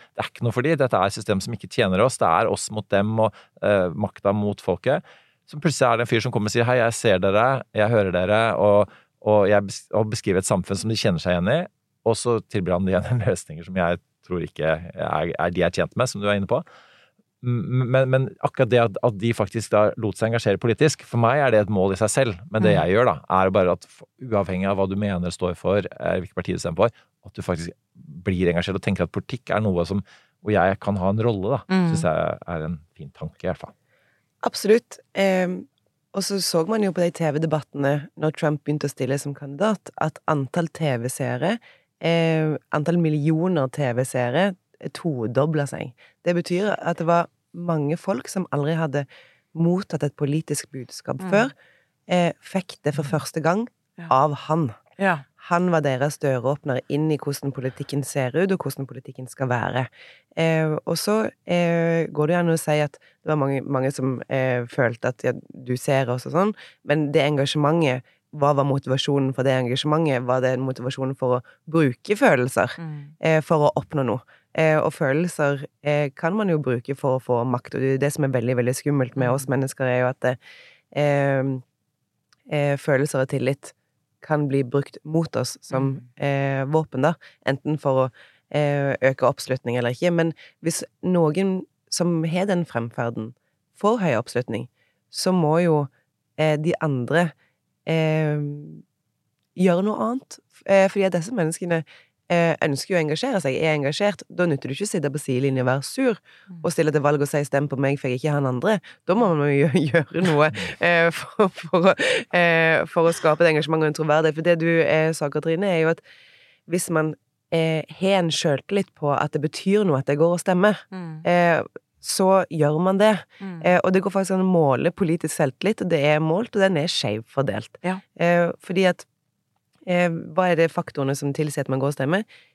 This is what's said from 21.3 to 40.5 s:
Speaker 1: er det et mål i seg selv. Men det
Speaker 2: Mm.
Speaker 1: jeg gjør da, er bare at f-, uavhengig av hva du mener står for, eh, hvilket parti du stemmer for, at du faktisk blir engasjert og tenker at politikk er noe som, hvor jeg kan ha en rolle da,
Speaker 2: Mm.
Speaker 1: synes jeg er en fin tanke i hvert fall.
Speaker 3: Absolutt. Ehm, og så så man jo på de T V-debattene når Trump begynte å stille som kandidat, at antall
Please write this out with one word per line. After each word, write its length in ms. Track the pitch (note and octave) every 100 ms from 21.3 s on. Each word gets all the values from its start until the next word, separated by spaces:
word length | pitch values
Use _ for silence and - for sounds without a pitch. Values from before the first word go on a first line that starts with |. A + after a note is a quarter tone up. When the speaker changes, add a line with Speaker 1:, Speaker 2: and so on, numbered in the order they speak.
| C#3
Speaker 1:
er 80 | C3+
det 80 | A2
et 100 | G2+
mål 220 | G#2 G2
i 80 | F#2+
seg 100 | G#2+
selv. 280 | - B2+ F2 G2+
Men 120 | A2
det 80 | F#2
Speaker 2:
Mm. 80 | G2 E2
Speaker 1:
jeg 80 | G2+
gjør 100 | B2
da, 100 | D#2 -
er 200 | F#2 F#2+
bare 200 | G2 F2+
at 100 | F2 -
f-, 180 | - - -
uavhengig 420 | B2+ G#2+ F#2+ F#2 G2
av 120 | G2
hva 100 | G2
du 80 | G2
mener 320 | G#2 F#2 F2
står 280 | - F2+ E2+
for, 220 | E2+ G2+
eh, 400 | F2+ - E2+ F2+
hvilket 140 | F2 -
parti 180 | F2+ F#2
du 40 |
stemmer 180 | F2 E2
for, 120 | A2+ - _ _ -
at 80 |
du 80 | -
faktisk 280 | F#2+ F2 E2+ - _ - - D#2+
blir 240 | F2+ F2+ F2+
engasjert 280 | E2+ F2 F#2+
og 60 |
tenker 220 | - F#2+
at 80 | E2+
politikk 380 | - - B2 -
er 80 | F2+
noe 240 | G#2+ F2 E2
som, 160 | G2 - - _ _
hvor 120 | G#2 G2+
jeg 240 | F2+ F#2+
kan 160 | - G2+
ha 140 | F#2
en 100 | G#2+
rolle 300 | A#2 G2+ F#2+ C3
da, 20 | -
Speaker 2:
Mm. 220 | F#3+ E3+
Speaker 1:
synes 120 | D#3+
jeg 340 | F#2 D#2 D#2+ - -
er 160 | E2+
en 160 | D#2 E2 E2 -
fin 160 | D2
tanke 320 | - D#2+ -
i 40 | F2+
hvert 60 | E2
fall. 140 | - - _ _ _ _ _ _
Speaker 3:
Absolutt. 560 | - - G3 A3+ - - _ -
Ehm, 500 | G3 F#3 F3+ F3+ - _ _ _ _
og 100 | G3
så 160 | F#3 G3+
så 240 | - E3+ E3
man 160 | A3
jo 80 | G3+
på 100 | F3
de 100 | F3
T 120 | - D#3+
V-debattene 760 | D3 D#3+ D3+ - C#3+ C#3 D3 C#3+ -
når 160 | D#3 -
Trump 280 | D#3 D3+
begynte 240 | - D3 D3
å 40 |
stille 260 | - B2+ C#3
som 140 | C#3+
kandidat, 560 | C#3 C#3 C#3+ G#3 G#3 - -
at 180 | D#3 - -
antall 400 | D3+ C3+